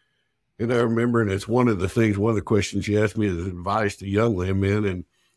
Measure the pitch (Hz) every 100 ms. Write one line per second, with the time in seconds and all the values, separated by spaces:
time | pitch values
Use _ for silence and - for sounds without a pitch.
0 | _ _ _ _ _ - 117 120 117 117
1 | 120 117 104 95 - 123 123 98 92 120
2 | 113 95 110 104 - 107 - 101 104 104
3 | 107 107 104 85 95 87 92 110 104 -
4 | 98 101 117 92 92 98 98 107 101 90
5 | - _ _